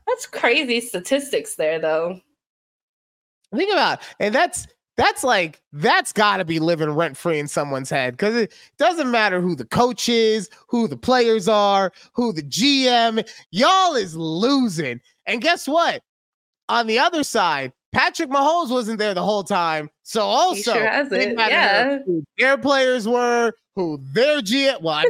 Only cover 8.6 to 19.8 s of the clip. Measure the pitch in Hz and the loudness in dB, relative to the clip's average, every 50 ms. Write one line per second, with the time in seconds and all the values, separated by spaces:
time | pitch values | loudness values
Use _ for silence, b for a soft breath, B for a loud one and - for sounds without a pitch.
8.6 | B B B - 277 349 349 330 285 254 240 226 214 202 185 180 175 180 165 131 | B B B 0 0 0 2 0 -2 0 2 2 2 2 2 0 0 -2 -2 -4
9.6 | 113 - - 208 240 254 233 - - 240 240 233 226 220 214 220 180 - b b | -6 -2 2 2 2 2 0 -2 -2 0 2 4 4 2 2 0 -4 -8 b b
10.6 | b b - 240 226 170 135 117 - 240 254 247 240 233 220 220 170 208 220 208 | b b -2 0 0 -2 -4 -4 0 2 4 4 4 4 2 2 2 2 2 4
11.6 | 202 202 202 196 196 175 b b b b b - 247 226 185 156 147 139 123 156 | 4 4 4 2 2 0 b b b b b -2 -2 -2 -2 -6 -8 -6 -4 0
12.6 | 233 285 277 269 262 254 247 233 233 233 220 220 - B B B B B - 190 | 2 2 2 2 2 4 4 4 2 2 0 -2 -6 B B B B B -2 2
13.6 | 262 330 381 381 381 349 302 240 190 175 156 165 165 160 160 175 214 269 285 269 | 2 4 4 4 2 2 0 -2 -4 -4 -8 -8 -6 -4 -4 0 0 2 2 2
14.6 | 254 220 160 160 151 127 120 123 _ _ _ _ - - 208 240 214 320 349 - | 2 0 -2 -4 -6 -6 -8 -10 _ _ _ _ -8 -6 -6 -2 0 0 0 0
15.6 | - 262 302 339 339 269 165 131 _ _ _ _ _ _ _ _ _ _ _ _ | -2 -2 0 2 2 0 -2 -6 _ _ _ _ _ _ _ _ _ _ _ _
16.6 | _ - 220 233 226 220 220 240 302 359 349 311 277 - - 220 185 170 151 139 | _ -4 -2 -2 0 0 0 2 2 2 0 -2 -4 -2 0 0 0 0 0 -2
17.6 | 135 127 _ _ _ - - 254 294 349 - - 330 254 269 277 277 302 330 349 | -4 -8 _ _ _ -2 0 0 0 0 0 -4 -6 -2 0 2 2 2 2 0
18.6 | 330 226 254 254 226 208 226 202 214 214 190 175 175 196 214 202 185 - 202 180 | -2 -2 -2 -2 -2 -4 -4 -2 -2 -2 -2 -2 0 0 0 -2 -2 -2 -2 0
19.6 | 170 165 160 156 | 0 0 -2 -2